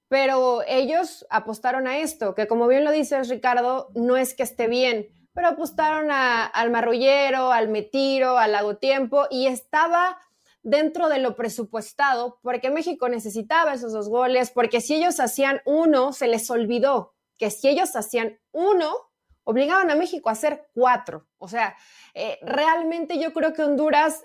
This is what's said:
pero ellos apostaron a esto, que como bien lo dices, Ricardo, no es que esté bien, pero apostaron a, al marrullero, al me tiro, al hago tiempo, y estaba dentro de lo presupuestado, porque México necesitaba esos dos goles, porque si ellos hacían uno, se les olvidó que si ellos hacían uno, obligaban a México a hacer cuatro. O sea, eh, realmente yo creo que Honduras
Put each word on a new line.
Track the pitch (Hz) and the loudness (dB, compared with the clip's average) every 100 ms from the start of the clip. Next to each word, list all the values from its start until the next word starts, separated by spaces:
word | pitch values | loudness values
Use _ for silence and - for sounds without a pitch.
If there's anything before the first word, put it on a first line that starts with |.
| - | -2
pero | 269 269 262 254 240 - | 0 2 2 2 0 0
ellos | 262 269 320 349 - - | 0 2 0 -2 -8 -4
apostaron | 220 214 220 254 262 262 | -4 -4 -6 -4 -2 -2
a | 277 | -2
esto, | 311 - 208 | -4 -4 -4
que | 185 214 | -2 -2
como | 233 233 | 2 4
bien | 269 | 4
lo | 294 | 4
dices, | 302 269 277 247 | 0 0 -2 -4
Ricardo, | 247 254 247 247 262 - | -2 0 2 0 -2 -6
no | 214 240 254 | -2 0 2
es | 254 | 0
que | - | -4
esté | 247 - 233 | -6 -2 -2
bien, | 247 254 226 208 _ _ | 0 0 -2 -6 _ _
pero | - 349 | -2 -2
apostaron | 330 330 - 311 311 302 | 0 -6 -2 -2 0 0
a, | 277 254 233 220 | 0 0 0 -2
al | - 233 | -2 0
marrullero, | 233 233 233 269 277 277 262 254 | 0 0 2 4 4 2 0 2
al | 233 220 | 2 2
me | 214 | -2
tiro, | 208 269 269 269 254 247 | -4 -2 0 2 2 2
al | 220 | 2
hago | 208 208 208 | 2 -2 -2
tiempo, | 262 269 247 285 285 | 0 0 2 0 0
y | 254 262 | 0 -2
estaba | 254 - 302 330 339 359 370 _ _ _ _ | -4 -2 0 2 2 0 -2 _ _ _ _
dentro | 233 285 311 339 330 | -2 2 2 0 0
de | 277 | 0
lo | 254 240 | -2 -2
presupuestado, | 226 214 214 220 214 - 277 247 247 240 | -6 -6 -8 -8 -8 -2 0 0 -4 -8
porque | 240 247 254 | -6 -4 -2
México | 302 330 320 247 | -2 -4 -4 -4
necesitaba | 240 220 208 214 320 320 | -4 -6 -8 -2 0 0
esos | 269 233 | -2 -6
dos | 220 208 | -6 -4
goles, | 233 254 254 247 | 0 2 2 0
porque | 240 240 240 | 0 0 0
si | 226 | 0
ellos | 302 349 - | 0 2 0
hacían | 254 - 277 277 | -2 0 0 0
uno, | - 302 330 277 262 | 0 2 4 4 2
se | 262 247 | 0 0
les | 226 226 | 0 -2
olvidó | 233 220 240 269 247 180 _ _ - | -2 0 0 2 0 -4 _ _ -6
que | 214 | -6
si | 208 269 | 0 2
ellos | 285 359 | 2 0
hacían | 247 208 233 226 220 _ | -4 -4 -4 -4 -8 _
uno, | 302 370 381 311 427 - _ _ _ | -2 2 2 0 -4 -10 _ _ _
obligaban | - 226 285 381 359 | -4 0 2 2 2
a | |
México | 302 359 349 226 | 2 0 -4 -4
a | |
hacer | 220 302 294 - | -2 -2 -4 -8
cuatro. | - 247 240 202 156 _ - | 2 2 2 -2 -14 _ -20
O | 185 | -10
sea, | 226 214 - _ - - | -4 -4 -6 _ -20 -18
eh, | - 220 - | -10 -8 -8
realmente | - 277 311 330 320 339 320 330 | -6 0 2 2 0 -4 -4 -4
yo | 330 | -2
creo | 320 320 | -2 -2
que | 311 | 0
Honduras | 302 277 302 294 311 311 | 0 2 2 4 2 -2